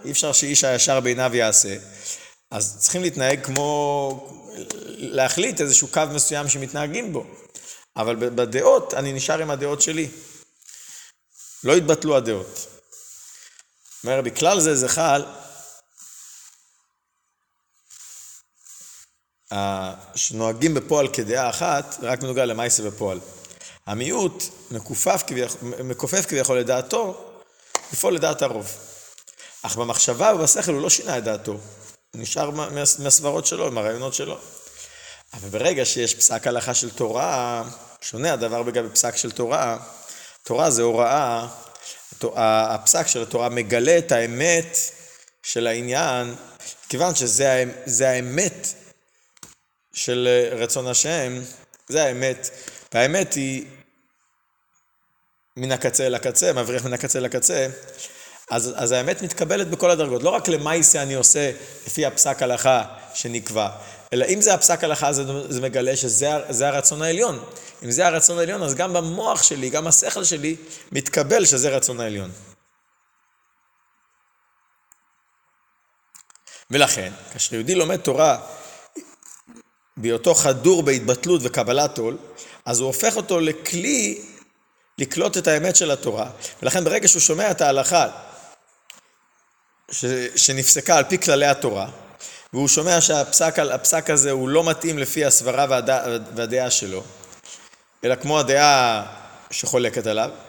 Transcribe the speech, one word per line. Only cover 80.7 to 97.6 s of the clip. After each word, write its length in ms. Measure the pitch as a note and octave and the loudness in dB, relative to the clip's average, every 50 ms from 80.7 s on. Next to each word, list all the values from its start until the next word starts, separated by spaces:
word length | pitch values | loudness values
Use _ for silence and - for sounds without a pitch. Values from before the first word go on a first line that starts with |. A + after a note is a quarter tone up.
| F#3 E3+ | 6 6
בהתבטלות 580 | D3+ C#3 C3+ B2+ A2+ A2 B2 B2 - F3 F3+ D#3+ B2 | 4 2 2 2 2 0 0 0 2 2 2 2 2
וקבלת 540 | B2+ - C3+ A2+ A2+ B2 C#3+ D3 C#3+ - - | 0 0 0 0 2 2 2 2 0 0 -4
עול, 180 | A2+ A#2 C3+ D#3 - - - - - - - - _ | -4 -4 -6 -8 -14 -20 -20 -20 -20 -20 -20 -14 _
אז 160 | A#2+ A#2+ A#2+ | -2 -2 0
הוא 60 | C3 | 0
הופך 300 | C3 C3 - - A3+ G#3 | -2 -2 0 -2 -2 -2
אותו 240 | A3 F#3 - F#3 E3+ | -2 -2 0 0 2
לכלי 840 | D#3+ D#3 D#3 D#3 - - F3 E3+ F3+ C4+ D4 B3+ G#3+ - - - - - - - - _ _ _ _ _ _ _ _ _ _ - | 2 0 -2 -4 -6 -6 -6 -4 -2 0 0 0 0 -2 -4 -8 -12 -18 -20 -20 -20 _ _ _ _ _ _ _ _ _ _ -6
לקלוט 380 | C#3 - - D#3 F#3+ G#3 - | -6 -4 0 0 0 0 0
את 100 | F#3 E3 | 0 2
האמת 300 | E3+ D#3 D3+ D#3+ F#3 E3+ | 2 2 4 2 4 4
של 140 | - F3 D#3 | 4 4 2
התורה, 400 | C#3 - - C#3 G2+ G#2+ G#2+ B2 - - - - - - | -2 0 -2 -4 -2 -2 -4 -6 -8 -12 -14 -14 -12 -2
ולכן 220 | - B2+ - F#3 E3+ | -2 0 0 2 0
ברגע 240 | D#3 F#3 G#3+ G3+ F#3+ | 2 0 4 4 4
שהוא 140 | - E3+ | 4 6
שומע 280 | - - D#3 E3+ G#3 G#3 | 4 2 2 2 0 0
את 100 | F3 - | 2 2
ההלכה 480 | E3 C#3+ C3+ C#3 B2+ - F3+ E3+ C3+ G#2+ - - - - - - - - - _ _ _ _ _ _ _ - - _ _ _ _ _ _ _ _ _ _ _ _ _ _ _ _ _ - | 2 4 4 2 2 2 4 2 2 2 -2 -10 -18 -20 -20 -20 -20 -20 -20 _ _ _ _ _ _ _ -20 -20 _ _ _ _ _ _ _ _ _ _ _ _ _ _ _ _ _ -10
ש-, 140 | - - - B2 C3 B2+ B2 B2 - | -8 -4 -4 -2 -2 -2 -4 -2 2
שנפסקה 600 | - - - C3+ C3+ C3 - - D3 - - E3+ | 2 4 4 2 2 4 4 4 4 6 6 6
על 80 | D3 C3+ | 6 6
פי 140 | - F#3 F3+ | 4 0 2
כללי 280 | - F3 D3 C#3 C#3+ | 4 4 4 6 6
התורה, 420 | C#3+ C#3 - - A#2 G#2 G2 F#2+ - - - - - - - - - - - - _ | 4 4 2 0 -2 -2 -2 -6 -8 -10 -18 -20 -20 -20 -20 -20 -20 -18 -20 -20 _
והוא 160 | - B2+ C#3 C3+ | -2 0 2 4
שומע 320 | - D#3 D#3 F3+ F3 E3 | 4 4 4 2 4 4
שהפסק, 580 | D#3+ - D#3 D3 C#3 - - - E3+ D#3+ D#3 F3 | 4 4 2 2 0 2 2 4 4 4 2 2
הפסק 520 | D3+ C#3 B2 B2 - - E3 D#3+ D#3 - | 0 0 -2 0 0 2 2 2 0 2
הזה 200 | D3+ D3 C#3+ C#3 | 2 2 4 2
הוא 180 | C3+ C3 B2+ C3 | 0 0 0 2
לא 160 | C#3+ D#3+ E3 | 2 4 4
מתאים 340 | E3 D#3 D#3+ - E3 D#3+ C#3+ | 4 0 0 -2 -4 -2 -2
לפי 260 | C3+ - - D#3 D3 | -4 -2 0 0 4
הסברה 420 | C3+ - - A#2 B2+ A#2+ C3 C#3+ C3+ | 4 4 4 4 2 2 2 2 4
והד-, 220 | C3 B2+ A#2 B2+ C3 B2+ - B2+ A#2 A#2 G#2+ - A#2 | 2 2 2 2 0 2 0 -2 -4 -4 -6 -8 -6
והדעה 340 | A2+ A#2 A2+ A#2+ B2+ B2+ B2 | -6 -4 -2 -2 -2 0 2
שלו, 320 | - - G#2 F#2+ F#2 F#2 F#2 - - - - - - - _ - - - | 0 0 0 -4 -8 -8 -10 -12 -20 -20 -20 -20 -20 -20 _ -20 -20 -20